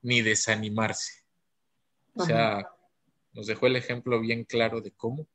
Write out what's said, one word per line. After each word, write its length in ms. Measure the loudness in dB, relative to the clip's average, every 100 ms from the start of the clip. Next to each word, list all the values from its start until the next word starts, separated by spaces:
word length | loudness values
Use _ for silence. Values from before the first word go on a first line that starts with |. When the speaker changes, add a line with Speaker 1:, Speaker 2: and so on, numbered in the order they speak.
Speaker 1:
ni 180 | 2 2
desanimarse". 1040 | 4 2 2 0 0 0 0 -2 -8 -12 _ _ _ _ _ _ _ _ _
O 100 | -6
sea, 340 | 0 2 2 0
Speaker 2:
Ajá. 160 | -6 -16 _ _ _ _ _
Speaker 1:
nos 140 | -14 -8
dejó 200 | 2 2
el 100 | 2
ejemplo 440 | -2 -6 0 0
bien 240 | 0 -2
claro 360 | -2 0 0 0
de 100 | -8
cómo 360 | _ -6 -6 -10